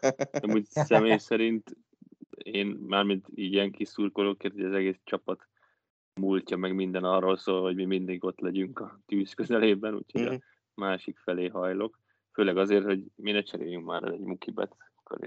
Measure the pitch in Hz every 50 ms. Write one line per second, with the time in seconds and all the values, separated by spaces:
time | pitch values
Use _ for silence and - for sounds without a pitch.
0 | - 135 131 - 139 - - 147 - 110 110 110 104 - - 151 143 - 117 110
1 | 110 113 110 104 - - 113 110 113 113 113 110 - - - - _ _ _ -
2 | - - - - - - - - - - 110 101 101 101 - - 98 92 98 101
3 | 101 101 98 95 - - - - 101 92 98 98 101 98 101 - 104 - - -
4 | 104 98 - 101 101 101 98 - - 98 101 101 95 92 98 98 95 95 92 -
5 | - - - 95 _ - 92 - _ _ _ _ _ _ _ _ _ _ _ _
6 | _ _ - - 95 98 98 95 - - - 90 92 92 92 95 95 92 92 92
7 | 92 92 92 95 92 95 95 92 - 104 95 92 92 92 92 95 92 90 95 92
8 | 92 90 92 87 - 92 90 - - 90 90 95 95 92 - - 107 95 - -
9 | _ - 104 98 95 - - - 113 - 120 110 113 110 101 98 107 107 107 -
10 | - _ - 117 120 120 131 127 - _ _ _ _ _ _ - 98 98 95 92
11 | - - - _ - - 90 90 90 87 - 92 90 92 92 98 107 113 - _
12 | _ _ _ _ _ _ _ - 104 95 90 92 95 101 101 101 98 104 98 95
13 | - - _ - 101 104 104 104 - - - - - 85 87 87 82 85 87 87
14 | - 95 85 - 98 92 90 - - - - 95 98 - - _ - _ _ _
15 | - - - - -